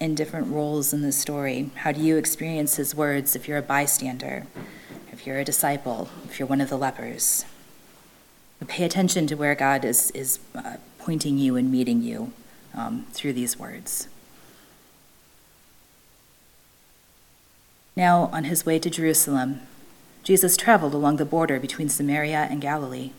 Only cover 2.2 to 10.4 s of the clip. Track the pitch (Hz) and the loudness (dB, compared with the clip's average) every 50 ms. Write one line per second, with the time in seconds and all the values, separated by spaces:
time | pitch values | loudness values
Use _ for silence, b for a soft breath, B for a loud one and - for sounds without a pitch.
2.2 | 156 - - - 165 160 165 156 151 147 - - 143 135 - 147 151 147 139 139 | 2 0 -2 -4 -4 -4 -2 -2 -2 0 0 -2 -2 -2 -2 0 0 0 0 0
3.2 | 139 - - - - - 147 147 143 - 139 143 143 143 - - - 131 123 127 | 0 0 -2 -2 -2 -4 -4 -4 -2 0 0 2 2 2 0 -2 -2 -4 -6 -6
4.2 | 135 135 135 127 - - - B B B B B B B B B B B - - | -8 -8 -8 -8 -10 -12 -14 B B B B B B B B B B B -20 -14
5.2 | - 135 135 135 139 143 139 - - 147 143 139 - 131 117 110 - - - - | -10 -6 -4 -4 -2 0 0 0 2 0 0 -2 -4 -6 -6 -6 -6 -10 -12 -14
6.2 | - - - - 139 127 135 139 139 135 143 131 135 131 123 - 120 120 120 110 | -16 -12 -10 -6 -4 0 0 0 0 0 -2 -2 -2 -2 -4 -4 -8 -10 -6 -2
7.2 | - - - - - - - - - - - - - - - - - - - - | 0 0 0 0 -2 -6 -12 -20 -20 -20 -20 -20 -20 -20 -20 -20 -20 -20 -20 -20
8.2 | - - - - - - - - - - - - 180 165 - 190 190 175 - 185 | -20 -20 -20 -20 -20 -20 -18 -16 -12 -8 -4 -2 -2 0 2 2 2 2 4 2
9.2 | 160 147 151 147 147 143 143 143 139 135 139 135 127 113 123 - - - - 135 | 0 0 0 0 2 2 2 4 4 2 2 2 2 2 2 2 0 0 -2 -4
10.2 | 135 131 - - | -4 -4 -4 -4